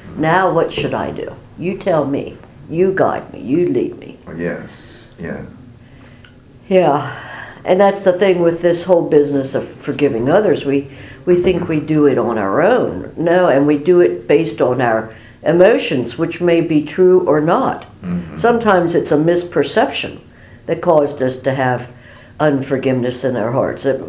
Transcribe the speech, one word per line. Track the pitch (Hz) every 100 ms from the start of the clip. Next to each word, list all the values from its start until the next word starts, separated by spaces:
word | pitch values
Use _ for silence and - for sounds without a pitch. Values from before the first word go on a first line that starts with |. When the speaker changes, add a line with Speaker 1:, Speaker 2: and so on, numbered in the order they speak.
| - -
Speaker 1:
"Now | 160 180 185
what | 160 -
should | - 139
I | 117 78
do? | 78 - - - -
You | 175 190
tell | 196 160 135
me. | 139 - - - - -
You | 160 190
guide | 185 117 - -
me. | -
You | 107 160 175
lead | 120 - -
me." | - - -
Speaker 2:
Oh, | 82
yes. | 85 - - - - - - -
Yeah. | 82 69 - - - - - - - - - - - - -
Speaker 1:
Yeah. | 185 160 147 127 - - - - - -
And | 185
that's | 202 196
the | 185
thing | 180 202 175
with | 170 170
this | 175 170 190
whole | 170 147
business | 151 143 139 135
of | 120 -
forgiving | - - 139 143 113 123
others. | 185 202 135 139
We, | 139 139 - - - -
we | 180
think | 185 170 170
we | 156
do | 151 156 143
it | 120
on | 113 110
our | 98 117
own. | 185 247 - 87 113 -
No, | 170 180 175
and | 135 147
we | 147
do | 175 175
it | 170 - -
based | 151 160 -
on | 127 127
our | 120 110 110 - - -
emotions, | 151 175 190 262 - 135 117 -
which | 165 -
may | 175 170
be | 160 151
true | 143 - 180 180 -
or | 151
not. | 156 226 170 - - -
Speaker 2:
Mm-hmm. | - - 170 165
Speaker 1:
Sometimes | 226 233 214 185 170 170
it's | -
a | 151
misperception | 165 175 - 151 - 220 269 - - - - - - - -
that | -
caused | 175 156 143 -
us | 127 127
to | 139
have | 135 127 123 - - - - - -
unforgiveness | 156 135 131 131 131 127 123 123
in | 131 120
our | 110
hearts. | 127 87 - 135
Uh, | 131